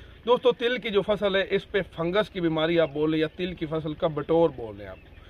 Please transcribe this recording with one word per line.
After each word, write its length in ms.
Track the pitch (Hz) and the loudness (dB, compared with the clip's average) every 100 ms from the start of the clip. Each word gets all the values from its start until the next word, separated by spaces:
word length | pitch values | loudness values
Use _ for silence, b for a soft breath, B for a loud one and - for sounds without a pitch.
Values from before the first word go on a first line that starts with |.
| B B | B B
दोस्तों, 300 | 220 247 247 | 0 4 4
तिल 240 | - 214 254 | 2 0 -2
की 120 | 233 | 0
जो 120 | 202 | 0
फसल 340 | 185 202 202 190 | 0 0 2 0
है, 60 | 180 | 0
इस 180 | 196 - | -2 -2
पे 160 | 202 | -2
फंगस 460 | 175 - 165 190 214 | -2 -4 -2 0 -2
की 120 | 190 | -2
बीमारी 360 | 170 160 160 170 | 0 2 2 2
आप 120 | 151 | 2
बोल 200 | 143 156 | 2 0
लें 60 | 156 | 2
या 80 | 156 | -2
तिल 240 | - 185 | -4 -8
की 120 | 170 156 | -6 -6
फसल 260 | 160 156 151 | -4 -6 -2
का 120 | 175 | -2
बटोर 400 | 147 139 165 165 | -2 0 4 4
बोल 240 | 127 113 101 | 0 -12 -12
लें 100 | 98 | -14
आप, 100 | 92 - b b | -16 -18 b b